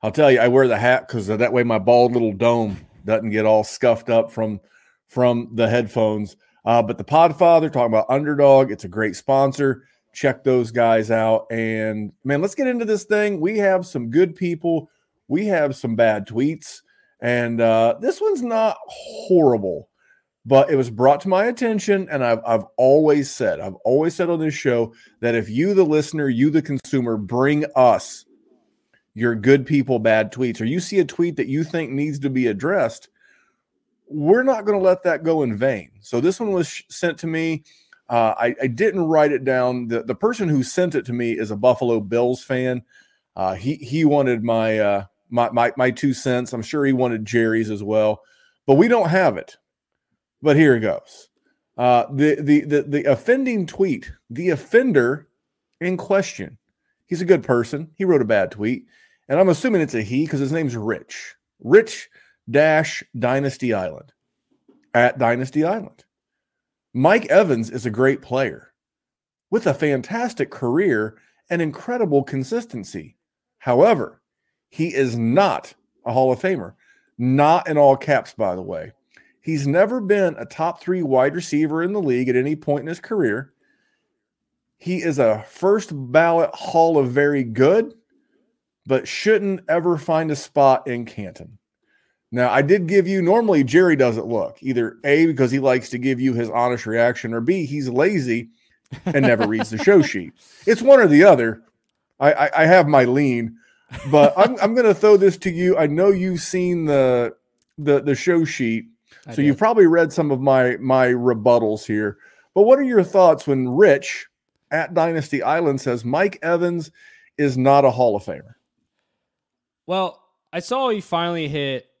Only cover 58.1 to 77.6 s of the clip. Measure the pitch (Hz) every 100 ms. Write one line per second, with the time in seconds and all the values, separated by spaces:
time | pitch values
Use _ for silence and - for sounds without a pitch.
58.1 | 156 110 107 92 101 107 127 - _ _
59.1 | _ _ 143 190 151 262 202 151 117 104
60.1 | 127 160 147 135 160 151 117 107 104 -
61.1 | - - - _ _ - 185 220 - -
62.1 | _ _ _ - 135 156 156 156 - -
63.1 | 123 120 135 139 - 127 104 90 73 -
64.1 | _ _ _ _ _ _ _ _ 120 120
65.1 | 127 120 120 127 147 156 220 - _ _
66.1 | _ _ _ _ _ _ _ _ 120 147
67.1 | 220 - 175 185 123 113 123 117 107 131
68.1 | 135 - 127 127 60 _ _ _ _ _
69.1 | _ _ _ _ 220 196 135 151 135 113
70.1 | 226 240 - - - 123 143 196 113 110
71.1 | _ _ _ _ 170 160 - - 247 202
72.1 | 143 135 135 131 233 233 120 95 95 78
73.1 | _ _ _ _ _ - 123 196 190 107
74.1 | _ _ _ _ _ _ - 165 131 135
75.1 | 117 113 143 196 85 - _ _ _ 117
76.1 | 120 131 123 185 175 92 _ _ _ _
77.1 | - 123 131 147 170